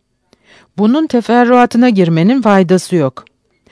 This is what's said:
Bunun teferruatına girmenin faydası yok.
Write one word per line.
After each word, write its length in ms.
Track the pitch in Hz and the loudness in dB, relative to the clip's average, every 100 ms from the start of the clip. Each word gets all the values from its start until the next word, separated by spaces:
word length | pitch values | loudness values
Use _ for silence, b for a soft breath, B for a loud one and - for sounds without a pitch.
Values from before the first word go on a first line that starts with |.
| _ _ _ b b b b - | _ _ _ b b b b -4
Bunun 280 | 214 294 320 | -2 0 -2
teferruatına 800 | 240 220 240 240 247 240 233 247 | -4 0 0 2 2 2 0 0
girmenin 540 | 190 170 160 190 269 | 0 0 0 0 0
faydası 540 | 220 196 175 185 - 175 | 2 2 2 -2 -2 -2
yok. 280 | 135 - - _ _ b b | -4 -6 -20 _ _ b b